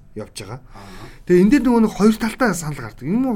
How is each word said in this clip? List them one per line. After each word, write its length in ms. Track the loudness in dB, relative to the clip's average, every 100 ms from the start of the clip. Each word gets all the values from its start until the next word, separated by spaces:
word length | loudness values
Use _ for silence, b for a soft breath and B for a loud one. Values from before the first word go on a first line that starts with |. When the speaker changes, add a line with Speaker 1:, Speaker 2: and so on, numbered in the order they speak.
| -18 -16
Speaker 1:
явж 160 | -14 -16
байгаа. 240 | -16 -16 -18
Speaker 2:
Аха. 360 | -20 -20 -18 -18 -10 2
Speaker 1:
Тэгээ 160 | 4
энэ 80 | 6
дээр 140 | 4 4
нөгөө 160 | 2 2
нэг 60 | 2
хоёр 160 | 2 2
талтай 340 | -4 -2 -2
санал 240 | -2 -8 -10
гардаг. 300 | -12 -10 -4
Энэ 260 | -2 -2